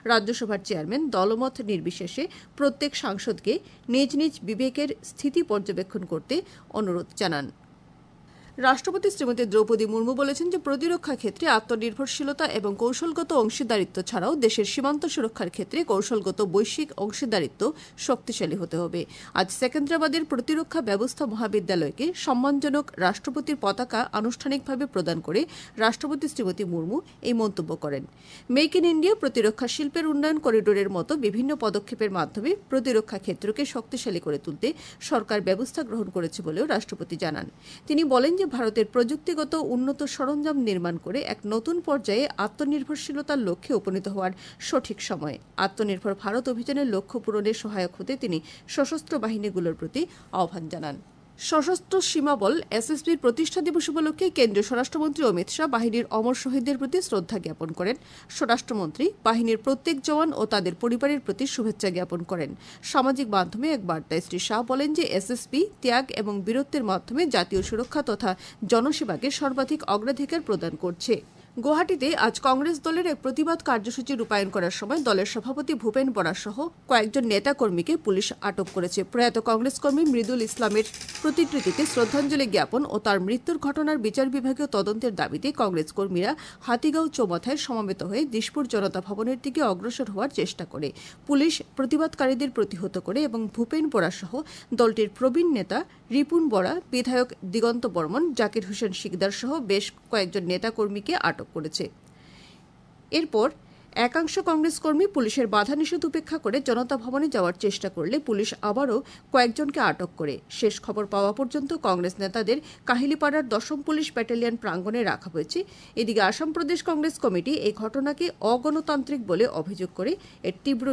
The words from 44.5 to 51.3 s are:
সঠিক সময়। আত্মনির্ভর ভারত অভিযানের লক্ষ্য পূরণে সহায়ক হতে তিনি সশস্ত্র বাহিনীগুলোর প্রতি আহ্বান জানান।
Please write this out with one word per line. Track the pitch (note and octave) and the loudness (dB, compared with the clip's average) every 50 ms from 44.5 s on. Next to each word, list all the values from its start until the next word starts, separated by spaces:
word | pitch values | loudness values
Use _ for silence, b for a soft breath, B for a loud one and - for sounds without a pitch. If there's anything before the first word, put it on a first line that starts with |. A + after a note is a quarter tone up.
| B B | B B
সঠিক | - - - C4 - - G3 - | -4 0 0 0 0 -2 -8 -8
সময়। | - - G3+ D#3 D3 D3+ B2+ - - - - | -6 -6 -6 -4 -4 -6 -8 -8 -12 -10 -4
আত্মনির্ভর | - F#3+ F#3+ - - G#3+ G#3 F#3+ F3+ - G#3 G3 G3 | -2 -2 -2 0 -2 -2 0 -2 -2 -2 -4 -4 -2
ভারত | - G#3 G#3 B3+ B3 C4 | -4 -2 -2 0 0 -2
অভিযানের | B3 A3+ A#3 - C#4 C#4 C#4+ B3 G3+ | -4 -4 -2 -2 0 0 0 2 0
লক্ষ্য | G3 G3 - - A#3 | -2 -2 -4 -6 -6
পূরণে | - - G#3 G#3+ G#3 G#3+ A3+ A3 | -2 0 0 2 2 0 0 0
সহায়ক | - G#3+ G#3 G3 F3+ F3 - - | -4 -6 -2 -2 -2 -2 -4 -8
হতে | F#3 A3+ C4+ | -6 -6 -4
তিনি | C4 - F3+ E3+ D#3 B B B B B - | -4 -2 -2 -2 -2 B B B B B -6
সশস্ত্র | - - C#4+ - D#4+ D#4 - - E4 C4+ | 0 0 0 0 0 -6 -4 -4 -4 -2
বাহিনীগুলোর | G#3+ A3 A3+ G#3 G3+ G#3 F#3+ F#3 F3 E3+ D#3+ - | 0 -2 -2 -2 -4 -2 -2 0 -2 -2 -2 -4
প্রতি | E3+ D#3+ - C4+ F4 B B B B B | -6 -6 -2 -4 -4 B B B B B
আহ্বান | B F#3 F3+ E3 F3 E3+ D#3+ D#3 | B 0 0 0 -2 -8 -8 -8
জানান। | F3 E3 D#3 D3 C#3 - - - - - - - | -8 -6 -6 -8 -8 -10 -14 -20 -20 -20 -20 -20